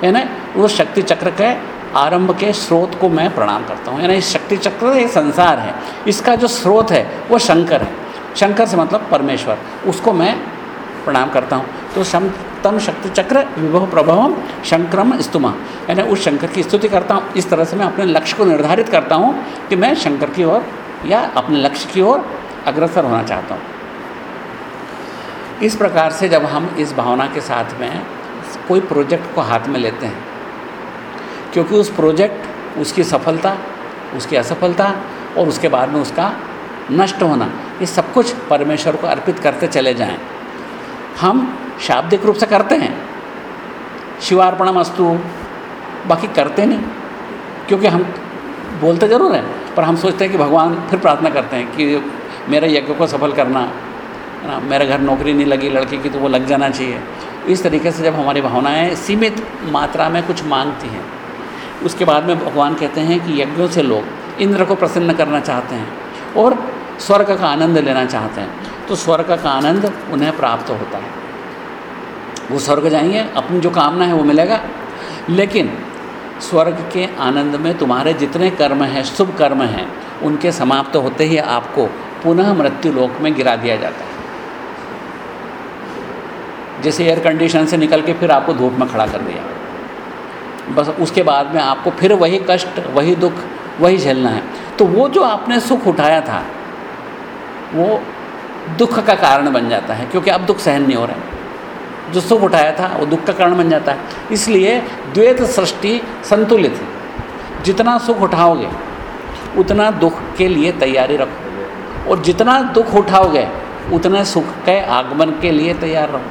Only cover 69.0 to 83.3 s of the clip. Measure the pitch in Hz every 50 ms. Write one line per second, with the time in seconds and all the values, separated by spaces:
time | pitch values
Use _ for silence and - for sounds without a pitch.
69 | - 165 165 156 165 175 175 165 170 156 139 135 143 151 170 196 202 208 190 -
70 | - - 139 139 143 156 160 160 143 123 117 117 - - 127 110 110 - - 101
71 | 98 - - - - - - - - - - - - - - - - - - -
72 | - - - - - - - - - - 127 139 - 135 147 147 147 165 151 156
73 | 147 170 196 214 220 220 - 135 - - 175 180 160 175 170 175 170 147 160 180
74 | 180 175 170 160 151 147 147 156 165 185 220 220 - - - - - - - -
75 | - - - - - - 170 185 202 196 202 220 156 110 - - - - - -
76 | - - - - - - - - - - - 165 160 165 165 170 165 - - 180
77 | 180 175 - - 139 127 135 143 143 147 147 147 156 165 170 - 160 131 123 127
78 | 139 156 160 139 143 139 139 165 180 185 180 - 147 143 139 139 143 135 135 139
79 | 135 135 - - 202 185 - - 156 139 139 131 131 120 107 98 90 - - -
80 | - - - - - 151 151 147 151 175 165 - 131 127 135 135 139 - - 160
81 | 131 131 127 - 156 156 165 156 147 - 120 120 117 - - 143 123 101 - -
82 | - - - - - 165 170 170 190 202 202 175 147 139 135 - - 165 143 127
83 | 127 123 - - 147 156